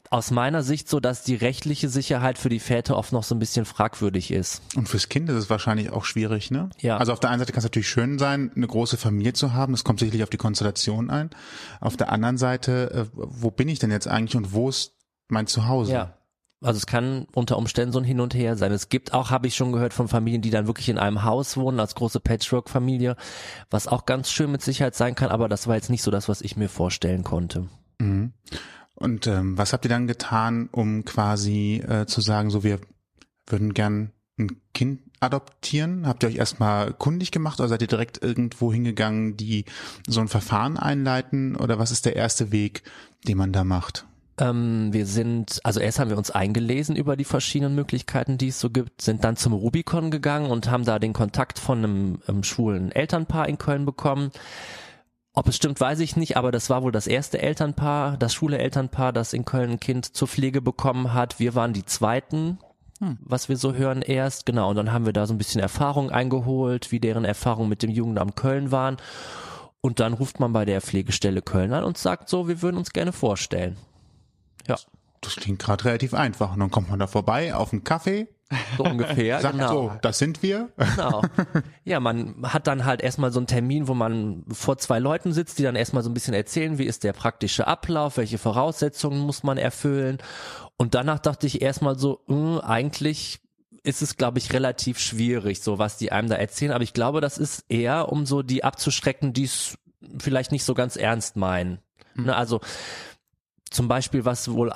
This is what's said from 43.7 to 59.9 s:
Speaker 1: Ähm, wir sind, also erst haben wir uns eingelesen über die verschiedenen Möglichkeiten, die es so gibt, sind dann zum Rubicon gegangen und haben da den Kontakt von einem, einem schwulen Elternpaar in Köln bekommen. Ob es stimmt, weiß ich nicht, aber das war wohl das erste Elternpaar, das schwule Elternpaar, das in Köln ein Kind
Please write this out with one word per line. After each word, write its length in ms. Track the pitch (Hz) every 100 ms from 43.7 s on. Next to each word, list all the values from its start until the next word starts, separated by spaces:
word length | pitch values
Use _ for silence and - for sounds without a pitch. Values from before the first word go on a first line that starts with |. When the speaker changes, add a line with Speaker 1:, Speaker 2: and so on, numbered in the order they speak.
| 92 - - - _ _ -
Speaker 1:
Ähm, 540 | 127 120 117 113 107
wir 120 | 107
sind, 560 | 101 104 117 117 110 -
also 180 | 117 107
erst 180 | 104 -
haben 100 | 123
wir 60 | 104
uns 140 | 98
eingelesen 640 | 101 95 107 117 127 151 156
über 200 | 143 139
die 80 |
verschiedenen 500 | 139 139 - 147 139
Möglichkeiten, 640 | 143 139 - - 135 120 131
die 100 | 131
es 120 | 127
so 100 | 123
gibt, 320 | 120 120 -
sind 220 | - 110
dann 120 | 113 113
zum 160 | 127
Rubicon 580 | 104 113 165 - 170 160
gegangen 400 | 151 143 147 147
und 200 | 117 113
haben 140 | 123
da 140 | 120 107
den 140 | 110
Kontakt 460 | 107 107 - - -
von 200 | - 123
einem, 400 | 107 98 98 87 -
einem 160 | 101
schwulen 500 | 98 - 113 95 92
Elternpaar 560 | - 156 170 160 160 147
in 100 | 147
Köln 260 | - 143
bekommen. 460 | 143 135 151 139 139 - - - - - - - _ _ _
Ob 140 | - 123
es 80 | 120
stimmt, 240 | 156 139
weiß 200 | 131 156
ich 160 | 165 -
nicht, 200 | 165 -
aber 120 | 127
das 200 | 120 -
war 120 | 127
wohl 100 | 131
das 140 | 110 -
erste 340 | 123 143 -
Elternpaar, 760 | 135 151 151 147 147 147 143 139
das 180 | 117
schwule 240 | - 156 143
Elternpaar, 540 | 123 139 131 - 127
das 200 | 120 113
in 100 | 123 120
Köln 260 | 135 120
ein 80 | 117
Kind 340 | -